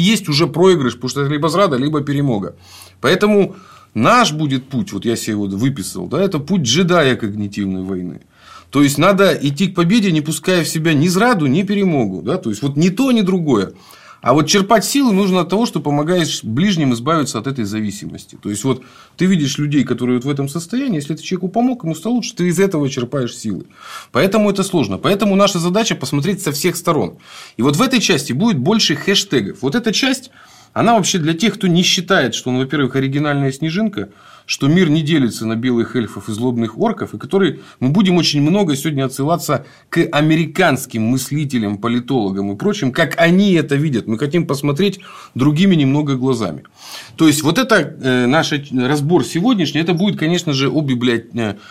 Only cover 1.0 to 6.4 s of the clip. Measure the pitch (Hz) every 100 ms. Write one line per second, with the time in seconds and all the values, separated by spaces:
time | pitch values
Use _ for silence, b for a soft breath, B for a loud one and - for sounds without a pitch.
1 | 127 139 139 147 160 175 196 127 147 151
2 | 143 139 143 104 85 B B B B _
3 | 127 180 208 202 180 B B B B 107
4 | 147 247 196 151 151 135 - 127 95 101
5 | 113 110 - 104 101 98 135 98 95 92
6 | 90 151 196 156